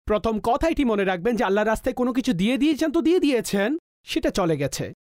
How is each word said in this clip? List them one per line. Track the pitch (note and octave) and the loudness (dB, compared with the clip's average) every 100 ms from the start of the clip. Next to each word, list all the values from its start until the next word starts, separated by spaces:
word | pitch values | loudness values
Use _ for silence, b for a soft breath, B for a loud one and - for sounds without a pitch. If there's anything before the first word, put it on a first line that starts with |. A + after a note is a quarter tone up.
প্রথম | - G#3 A3+ G#3+ | -4 -2 0 -2
কথা | A#3 C#4 E4 | 0 0 2
এটি | D4+ | 2
মনে | C4 G#3 | 2 2
রাখবেন | F#3+ F#3 G#3 A3+ | 0 0 0 0
যে | |
আল্লাহর | G#3 G3 G#3+ | 0 2 2
রাস্তায় | A3 C4+ | 0 -2
কোনো | B3 B3 | -2 -2
কিছু | B3 B3+ | 0 0
দিয়ে | F3 G3+ B3+ | 0 0 2
দিয়েছেন | D4 C#4+ D#4+ | 2 2 0
তো | E4 | 0
দিয়ে | D#4+ F4+ | 2 2
দিয়েছেন, | C#4+ A#3+ G#3 G3+ G#3 D#4 - _ | 2 0 0 0 0 -2 -8 _
সেটা | - D#4 D#4+ | -8 -4 -2
চলে | - F3 D3 | 2 2 2
গেছে, | C#3+ - G2+ - _ | -2 -4 -8 -10 _